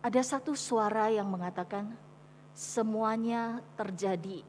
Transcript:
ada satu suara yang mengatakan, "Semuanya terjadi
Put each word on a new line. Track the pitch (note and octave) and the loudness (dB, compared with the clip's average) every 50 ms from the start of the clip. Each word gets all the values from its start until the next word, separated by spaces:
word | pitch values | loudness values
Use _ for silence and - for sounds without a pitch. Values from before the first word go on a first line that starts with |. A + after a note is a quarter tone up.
ada | - A#3+ G#3+ B3+ B3+ | -2 4 4 4 4
satu | - D4 C4+ C4+ D#4+ D4 | 4 0 -2 0 -2 -4
suara | C4+ - - - A3 G#3+ G#3 G#3+ A3 G#3+ A3 A3+ | -4 -2 2 2 4 4 4 4 4 4 4 4
yang | G#3+ G3 G3+ | 2 2 0
mengatakan, | F#3+ F3+ F3 F3+ F3+ - F3 - G#3 G3+ G#3 G#3 A#3 - - - - - - - - - - - - | -2 -2 -4 -4 -4 -4 -6 -4 -4 -6 -6 -6 -10 -12 -16 -20 -20 -20 -20 -20 -20 -20 -20 -20 -14
"Semuanya | - - - - A#3+ A3 A3 G#3+ A3 A3 A3 A3 A3+ A3+ A#3 A#3 A#3 A#3 A#3 A#3 B3 - - - | -12 -10 -2 0 0 2 2 2 2 2 2 2 2 0 0 0 0 -2 -2 -4 -6 -8 -12 -6
terjadi | - G#3+ G3 F#3 E3 G3 F#3+ F#3 E3+ D#3+ F#3+ F#3+ D#3+ - | -6 -6 -4 -4 -2 0 0 0 0 -2 -6 -8 -10 -12